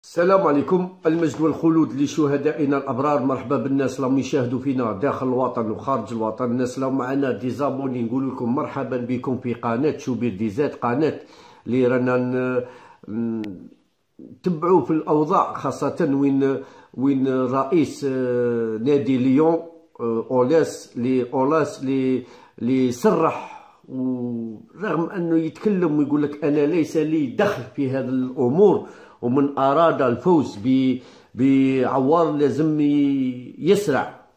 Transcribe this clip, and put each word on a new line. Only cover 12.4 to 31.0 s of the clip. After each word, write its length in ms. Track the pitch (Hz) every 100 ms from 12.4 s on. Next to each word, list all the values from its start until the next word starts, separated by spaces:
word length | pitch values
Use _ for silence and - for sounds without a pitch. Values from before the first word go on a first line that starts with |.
| 127 123 123 - - - -
ن-، 340 | 110 117 113 104 87 87 _ _ _ _ -
نتبعوا 600 | - - 185 160 170 196
في 100 | 180
الأوضاع، 640 | 156 151 151 151 185 -
خاصة 540 | - 143 127 143 - 160
وين، 500 | 139 139 139 135 135 - - -
وين 340 | - 135 135 131
رئيس، 800 | 131 127 135 135 175 131 - 143
آه، 680 | 131 127 123 120 117 113 110
نادي 400 | 123 143 127 131
ليون، 400 | 131 131 160 165 - - _ -
آه، 260 | 117 113 110
أولاس، 680 | 127 127 160 139 - - 127
لي، 360 | 120 131 123
أولاس 520 | 139 135 160 147 -
لي، 380 | 135 135 131 127 - - - -
لي 340 | 117 131 127
صرح، 720 | 120 220 170 160 - - - - _ -
ورغم 1200 | 131 127 127 123 117 113 107 - - 202 156 165
أنه 260 | - 170 165
يتكلم 640 | 160 - 214 190 170 151
ويقول 240 | 135 147
لك: 220 | 147 147
"أنا 220 | 156 151 147
ليس 300 | 175 147 165
لي 300 | 151 160 131
دخل 360 | 110 202 170 113 -
في 140 | 135
هذه 180 | 131 123
الأمور، 800 | 131 127 127 123 156 202 123 - - - -
ومن 360 | 120 139 143 139
أراد 440 | 135 147 165 139
الفوز 560 | 131 120 180 170 123 104
ب-، 340 | 113 131 131 127